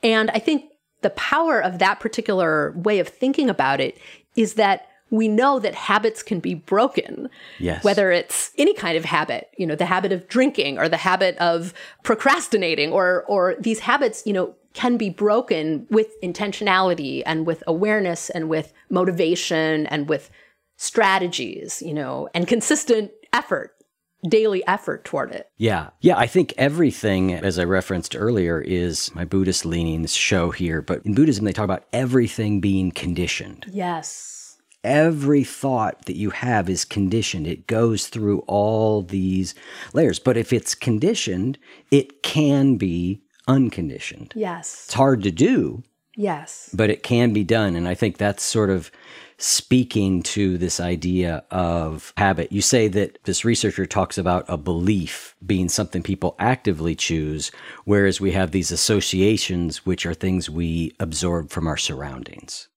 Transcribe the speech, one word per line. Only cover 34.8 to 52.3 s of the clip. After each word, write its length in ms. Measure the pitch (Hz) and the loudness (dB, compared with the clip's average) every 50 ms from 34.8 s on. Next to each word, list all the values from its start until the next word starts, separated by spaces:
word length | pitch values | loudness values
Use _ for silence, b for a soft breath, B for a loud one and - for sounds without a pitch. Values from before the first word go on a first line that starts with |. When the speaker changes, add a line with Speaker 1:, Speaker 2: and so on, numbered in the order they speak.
| _ | _
Speaker 2:
Every 600 | 107 135 147 156 165 165 147 139 139 147 143 131 | 0 4 4 4 4 2 2 2 4 4 4 4
thought 600 | - - - - 139 131 120 110 98 - - - | 2 -4 -4 -2 -2 0 0 0 -2 -4 -8 -10
that 100 | - 92 | -10 -6
you 140 | 78 104 101 | -4 -4 -4
have 400 | - - - 123 120 107 95 87 | -4 -4 -2 0 2 2 2 0
is 160 | 95 85 - | -2 -4 -4
conditioned. 600 | - - 104 98 95 92 113 104 - - 90 76 80 | -4 -2 -2 0 2 2 0 -2 -2 -4 -6 -6 -6
It 200 | 87 - - - | -6 -8 -6 -4
goes 400 | 120 110 117 117 113 101 - - | 0 2 2 2 2 0 -4 -6
through 320 | - 117 107 104 101 92 - - | -6 -4 0 0 0 0 -2 -2
all 540 | 92 101 101 107 110 110 110 110 107 104 | 0 0 2 2 2 2 2 2 2 0
these 520 | 95 87 101 98 92 92 92 92 95 90 - B B B B B B B B | -2 -2 -4 -2 0 0 0 0 -2 -4 -6 B B B B B B B B
layers. 260 | 131 165 127 87 - | 2 2 2 2 0
But 180 | - 127 123 113 | 0 2 2 2
if 160 | 113 - - | 2 0 0
it's 220 | 113 - - - | 0 0 -2 -8
conditioned, 840 | - - - 117 107 120 185 233 - - - 92 90 95 123 139 - B B B B B B | -4 -2 -2 0 2 2 0 0 0 -2 -4 -4 -2 -2 -4 -4 -6 B B B B B B
it 320 | - 143 135 - - _ - | 4 4 4 2 -8 _ -8
can 540 | - - 156 151 143 139 139 139 139 131 104 | -4 0 2 4 4 4 6 6 4 4 4
be 440 | 101 95 85 85 87 87 98 - _ _ _ _ _ - | 2 0 0 0 0 -2 -4 -6 _ _ _ _ _ 2
unconditioned. 840 | 131 139 131 113 - - 87 76 65 - - - - - - - - | 4 4 4 2 0 -4 -6 -6 -6 -8 -12 -12 -12 -14 -16 -14 -6
Speaker 1:
Yes. 480 | 226 214 185 175 175 - - - - - | -6 -4 -4 -6 -8 -12 -14 -16 -16 -12
Speaker 2:
It's 80 | - - | -8 2
hard 300 | 113 131 139 135 113 95 | 4 6 6 6 4 2
to 80 | 101 | 0
do. 520 | 85 82 131 208 262 226 113 71 60 - 127 _ _ _ _ _ _ | 2 4 4 4 4 4 2 0 -4 -8 -14 _ _ _ _ _ _
Speaker 1:
Yes. 540 | - 202 202 165 147 151 - - - - - - | -4 -2 -2 -2 -4 -8 -14 -18 -18 -18 -12 0
Speaker 2:
But 160 | - 110 107 | 2 2 2
it 140 | 107 - - | 2 0 -2
can 300 | - 120 120 120 120 107 | 0 2 4 4 4 2
be 100 | 107 101 | 2 2
done. 320 | 85 113 113 110 101 87 | 2 2 2 2 2 0
And 120 | 85 85 87 | 0 0 -2
I 80 | 90 | 0
think 220 | - - 107 87 - | 0 0 -2 -2 0
that's 260 | 104 104 101 - - | -2 -2 -2 -2 -6
sort 260 | - - 113 107 98 | -2 0 2 2 2
of 200 | 95 92 80 - B B B B B B B B B B | 2 0 -2 -8 B B B B B B B B B B
speaking 840 | - - - - - _ 123 127 123 123 - 113 101 95 95 90 87 | -4 -2 -2 -2 0 _ 2 2 2 2 0 0 2 2 2 0 0
to 340 | - - 107 101 95 92 87 | -2 -2 0 0 0 0 0
this 220 | 87 87 - - | -2 -2 -2 -2
idea 640 | 87 87 90 85 73 90 90 92 90 87 82 76 - _ | -2 -2 -2 -2 -2 0 0 2 0 0 -2 -4 -8 _
of 600 | - 92 90 85 85 85 82 78 78 78 - - - - | -4 -2 0 0 0 0 -2 -4 -6 -8 -12 -14 -4 0
habit. 340 | 104 98 | 2 2